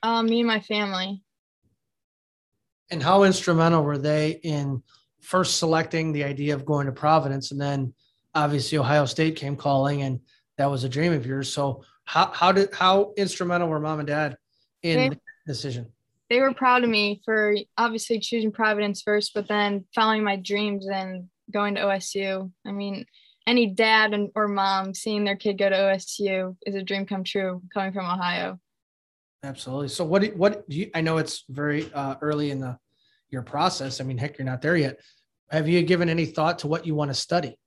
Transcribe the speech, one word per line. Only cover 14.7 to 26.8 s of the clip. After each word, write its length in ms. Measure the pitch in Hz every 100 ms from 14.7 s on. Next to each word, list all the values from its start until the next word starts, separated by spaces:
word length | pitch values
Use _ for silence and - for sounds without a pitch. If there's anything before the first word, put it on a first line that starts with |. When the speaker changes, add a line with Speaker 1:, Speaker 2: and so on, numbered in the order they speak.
| _
Speaker 2:
in 120 | 170 165
Speaker 1:
They 140 | 262
Speaker 2:
the 100 | 277 - - -
decision? 440 | 135 143 123 120 _ _ _ _
Speaker 1:
they 120 | 240
were 120 | 269
proud 300 | 254 262 247
of 60 | 240
me 320 | 214 208 208
for 320 | - 220 208 208 - -
obviously 420 | 233 226 - 226
choosing 320 | - 233 220
Providence 500 | 208 220 208 208 196
first, 320 | - 208 202
but 140 | - 202
then 380 | 208 208 202 185 -
following 280 | 220 220
my 120 | 214 196
dreams 520 | 185 202 208 202 196
and 400 | 196 190 185 180 _ _
going 240 | 208 208 202
to 60 |
O 80 | 202
S 240 | 196 185 196
U. 360 | 196 190 190 - -
I 60 |
mean, 340 | 202 202 196 - _ _ _ -
any 220 | 247 226
dad 460 | 185 220 220 214
and, 160 | 208 202 214
or 120 | 214
mom 460 | 202 196 196 190
seeing 300 | 190 - 208
their 140 | 208 196
kid 200 | 214 196
go 120 | 196
to 80 | 190
O 100 | 196
S 320 | 190 - -
U 380 | 202 190 185 185 -
is 100 |
a 80 | 196